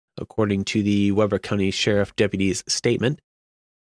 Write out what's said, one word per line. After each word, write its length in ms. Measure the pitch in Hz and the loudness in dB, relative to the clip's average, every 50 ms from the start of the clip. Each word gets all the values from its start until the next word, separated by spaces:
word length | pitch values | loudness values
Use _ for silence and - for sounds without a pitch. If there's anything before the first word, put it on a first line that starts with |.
| _ _ _ | _ _ _
according 480 | - - - - - 110 104 101 98 98 | -14 -14 -6 -2 -2 0 0 0 0 -2
to 180 | - - 110 101 | 0 0 0 2
the 300 | 104 104 101 101 101 98 | 2 2 2 2 2 2
Weber 260 | 104 107 104 101 95 | 2 2 2 0 -2
County 320 | - - 107 101 95 98 | -4 -2 -2 0 0 0
Sheriff 460 | 95 - - 117 104 101 101 - - | -2 -2 0 0 2 2 0 0 0
Deputy's 480 | - 110 98 - 95 98 95 87 - - | 0 0 0 0 0 0 0 -2 -2 -4
statement. 540 | - - - - 120 120 - 104 127 151 - _ _ _ _ _ _ _ _ _ _ _ _ _ _ | -6 -4 -2 0 -2 0 0 0 -2 -2 -4 _ _ _ _ _ _ _ _ _ _ _ _ _ _